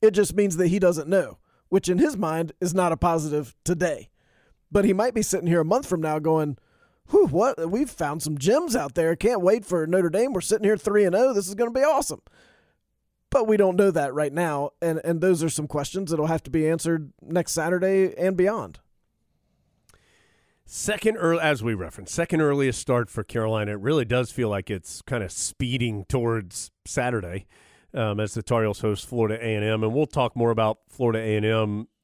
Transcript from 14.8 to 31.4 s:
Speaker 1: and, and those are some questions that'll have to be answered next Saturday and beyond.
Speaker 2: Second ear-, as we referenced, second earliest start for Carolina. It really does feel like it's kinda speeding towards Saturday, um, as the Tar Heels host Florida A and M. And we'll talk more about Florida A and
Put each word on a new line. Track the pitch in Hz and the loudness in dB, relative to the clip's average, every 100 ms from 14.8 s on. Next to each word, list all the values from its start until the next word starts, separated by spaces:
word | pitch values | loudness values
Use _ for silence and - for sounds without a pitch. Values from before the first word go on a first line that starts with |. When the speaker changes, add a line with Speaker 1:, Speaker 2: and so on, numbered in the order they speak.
Speaker 1:
and, | 170 160 | -2 -2
and | - 170 | -2 0
those | 175 175 | 2 2
are | 160 | 0
some | - 151 | -4 -6
questions | 147 139 185 190 | -6 -6 -6 -4
that'll | 160 151 | -2 0
have | 160 | -2
to | - | -2
be | 156 156 | -2 0
answered | 165 165 165 147 _ | 0 0 -2 -4 _
next | - 165 165 | -2 0 -2
Saturday | - 160 180 190 190 190 | -2 0 0 2 4 2
and | - 185 185 | 2 -2 2
beyond. | 180 220 104 78 _ _ _ _ _ _ _ _ _ _ _ _ _ _ _ _ _ _ - | 0 0 -8 -16 _ _ _ _ _ _ _ _ _ _ _ _ _ _ _ _ _ _ -18
Speaker 2:
Second | - - 208 214 220 | -8 -6 0 0 2
ear-, | 170 165 | 2 2
as | 160 143 | 2 0
we | 113 | 0
referenced, | 107 87 - - | -4 -6 -12 -10
second | - 165 151 | -4 0 2
earliest | 156 143 139 117 | 2 2 0 -2
start | - 123 117 | 0 0 0
for | - | -6
Carolina. | 104 117 110 110 104 | -6 -2 -2 -2 -2
It | 104 | -4
really | 104 156 | 0 0
does | 113 123 123 | 2 0 -2
feel | - 117 | -2 -2
like | 101 92 | -2 -4
it's | 98 - - | -8 -8 -18
kinda | - 127 92 | -8 -6 -6
speeding | - - - 127 127 120 104 | -6 -8 -6 -4 -2 -2 -4
towards | 95 135 117 113 92 - - _ - | -4 -2 0 -2 -4 -12 -16 _ -8
Saturday, | - 123 120 90 95 - _ _ _ _ | -4 -2 -2 -4 -10 -12 _ _ _ _
um, | - 110 104 | -4 -2 -2
as | 107 | -4
the | - | -6
Tar | 104 120 | -2 0
Heels | 110 104 | 0 0
host | 113 104 - | -2 -4 -6
Florida | 120 110 113 | -2 0 0
A | 117 | -2
and | 110 | -2
M. | 104 110 | 0 0
And | 110 | 0
we'll | 123 151 | 0 -2
talk | - 120 - | 0 -2 0
more | 117 | 0
about | 110 110 110 _ | 2 0 -2 _
Florida | - 123 110 | -4 0 0
A | 113 | 0
and | 107 | 0